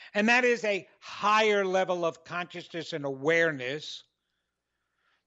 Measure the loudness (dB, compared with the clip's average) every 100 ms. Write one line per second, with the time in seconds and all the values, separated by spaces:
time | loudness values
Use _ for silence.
0 | -6 0 4 4 4 2 -2 -4 -6 _
1 | -16 -4 2 4 4 2 2 2 0 0
2 | -2 -4 -10 -10 -10 -12 -12 -10 -8 -6
3 | -6 -2 2 2 2 0 -6 -8 -10 -16
4 | -20 _ _ _ _ _ _ _ _ _
5 | _ _